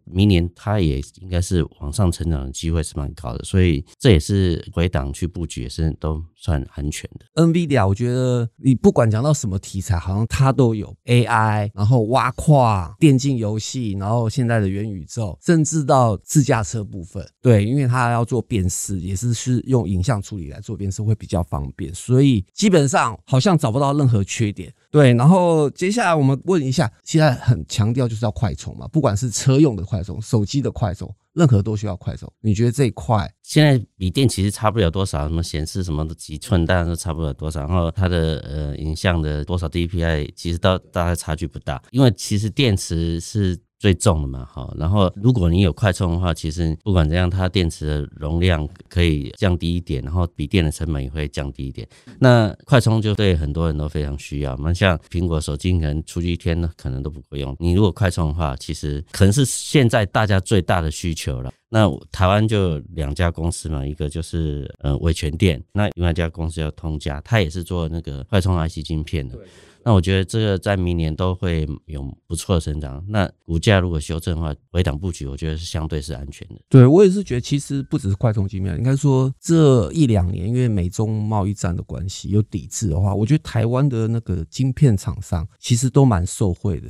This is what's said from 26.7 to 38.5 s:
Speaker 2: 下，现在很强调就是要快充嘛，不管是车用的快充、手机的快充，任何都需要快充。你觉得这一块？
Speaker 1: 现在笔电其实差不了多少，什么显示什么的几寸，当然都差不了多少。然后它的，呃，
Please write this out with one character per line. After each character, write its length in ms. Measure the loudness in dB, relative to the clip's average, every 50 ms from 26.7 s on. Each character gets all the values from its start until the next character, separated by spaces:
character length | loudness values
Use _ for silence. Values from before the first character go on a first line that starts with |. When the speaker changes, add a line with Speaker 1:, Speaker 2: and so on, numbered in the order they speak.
Speaker 2:
下， 180 | 0 0 0 -2 -2 _ _
现 160 | 0 2 4
在 140 | 4 4 2
很 280 | 2 2 0 0 0 0 -6
强 240 | -2 0 0 0
调 160 | 2 0 -2 -2
就 80 | -2
是 80 | -4 -4
要 60 | -4
快 240 | -4 -2 -2 -4 -4
充 200 | -4 -10 -12 -14 -14
嘛， 100 | -8 -2
不 120 | 0 2
管 140 | 4 4 2
是 160 | 2 -2 -4
车 300 | -4 0 2 4 6 6
用 160 | 6 4 4
的 80 | 0 -6
快 180 | -4 -4 -6
充、 180 | -6 -6 -8 -10
手 200 | -6 -2 0 0
机 200 | 0 0 -2 -2
的 80 | -2 -4
快 240 | -4 -4 -4 -4 -4
充， 180 | -6 -12 -14 -16 _ _ _ 0
任 120 | 4 6
何 160 | 6 6 4
都 140 | 2 0 -4
需 100 | -4 -4
要 80 | -6 -8
快 200 | -8 -8 -10 -10
充。 160 | -10 -12 -18 -14 _
你 140 | -2 -2 0
觉 100 | 2 0
得 80 | 0
这 140 | 2 0 0
一 40 | 0
块？ 380 | -2 -4 -2 0 0 0 0 -4 -10 _
Speaker 1:
现 200 | _ -2 2 4
在 220 | 6 6 4 2 0 -4 _
笔 140 | -6 -4 -2
电 160 | 0 2 2
其 160 | 2 2 2
实 80 | 0 0
差 200 | 0 0 -2 0
不 80 | 2 2
了 120 | 2 2
多 140 | 2 0 -2
少， 240 | -2 -2 -4 -4 -2
什 60 | -2
么 80 | -2
显 240 | -4 -4 -4 -6 -6
示 180 | -6 -6 -6 -6
什 80 | -4
么 140 | -4 -4 -4 -6
的 60 | -8
几 240 | -12 -14 -14 -14 -10
寸， 260 | -4 0 2 2 4
当 120 | 4 2
然 100 | 2 2
都 100 | 0 -2
差 160 | -4 -4 -6
不 80 | -4 -4
了 120 | -4 -4 -4
多 160 | -6 -6 -6
少。 100 | -6 -6
然 80 | -4 0
后 220 | 0 0 0 0
它 180 | 0 0 0 0
的， 300 | 2 2 0 0 -2 -4
呃， 380 | -6 -8